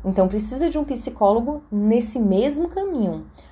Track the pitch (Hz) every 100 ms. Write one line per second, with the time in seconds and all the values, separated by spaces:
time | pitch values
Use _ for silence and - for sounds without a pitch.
0 | 190 190 185 208 214 254 330 302 294 247
1 | - - 202 226 233 294 - 208 208 226
2 | 233 254 208 190 269 285 339 381 392 302
3 | 196 160 156 - -